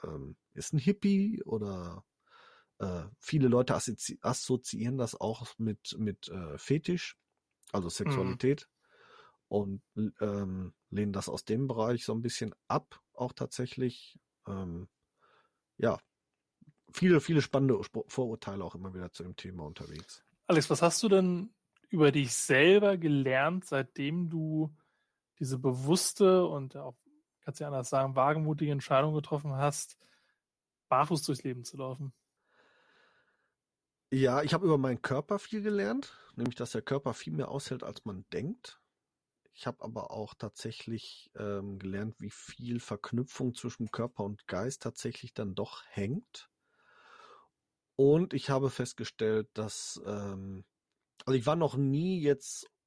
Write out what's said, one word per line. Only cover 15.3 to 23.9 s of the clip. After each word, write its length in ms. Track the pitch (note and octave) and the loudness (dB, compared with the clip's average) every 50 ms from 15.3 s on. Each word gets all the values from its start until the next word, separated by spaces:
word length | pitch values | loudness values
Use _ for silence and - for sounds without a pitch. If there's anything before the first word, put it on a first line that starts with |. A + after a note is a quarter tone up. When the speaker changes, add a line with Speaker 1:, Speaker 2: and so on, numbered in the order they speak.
| _ _ _ _ _ _ _ _ _ | _ _ _ _ _ _ _ _ _
Speaker 1:
ja, 220 | - - A#2 - - _ _ _ _ _ _ _ _ _ _ _ _ - - _ _ _ _ | 0 2 2 2 0 _ _ _ _ _ _ _ _ _ _ _ _ -20 -20 _ _ _ _
viele, 300 | - - F3+ F#3 F3 D3 | -2 4 6 8 8 8
viele 200 | - - E3 D3 | 6 6 4 4
spannende 340 | - - - C3+ C#3 C3+ A#2+ G2+ | 4 4 2 4 4 6 4 2
Sp-, 280 | G#2+ - - A2+ - - | 0 -4 -6 -8 -6 -4
Vorurteile 540 | - - B2+ A#2 A2 - - G#2 G2 G2 F2+ | -2 -2 -2 -2 -2 -6 -6 -8 -6 -6 -6
auch 100 | E2 - | -8 -8
immer 180 | F2+ F#2+ F#2+ F#2 | -10 -12 -10 -8
wieder 180 | F#2 F2+ F2 - | -10 -10 -10 -10
zu 100 | - E2+ | -12 -12
dem 120 | F2+ E2+ | -12 -12
Thema 260 | - - F#2+ F#2 F2 D2+ | -12 -12 -10 -10 -10 -10
unterwegs. 600 | D2+ D#2+ - - D#2 D2+ - - - - - _ _ _ _ _ | -10 -10 -12 -14 -14 -12 -14 -14 -16 -20 -20 _ _ _ _ _
Speaker 2:
Alex, 220 | - F3+ D#3 C#3+ - | 4 4 4 4 4
was 120 | D3+ - | 2 4
hast 220 | E3+ E3+ - - - | 4 4 4 4 4
du 60 | G#3+ | 6
denn 440 | F#3+ F#3+ F#3 F3+ F3+ F3 G3+ A#3 _ _ _ _ _ _ _ - | 6 6 6 4 2 0 -4 -8 _ _ _ _ _ _ _ -2
über 220 | - D#3+ D3+ C#3+ | 4 6 8 8
dich 220 | C3+ D3 C3+ A#2 - | 8 6 2 2 0
selber 640 | - - - C3+ C3 D3 F3 G3 G#3 G#3 G3+ G3 | -2 2 4 6 8 8 10 8 8 8 6 2
gelernt, 680 | F3 E3 D3+ D3 C#3 C3 C3 C3 C3 C#3 D#3+ F3+ F#3 - | 4 2 4 4 4 4 4 4 4 4 2 0 -2 -4
seitdem 640 | - D3+ C3+ B2 - | -2 -2 -2 -2 -2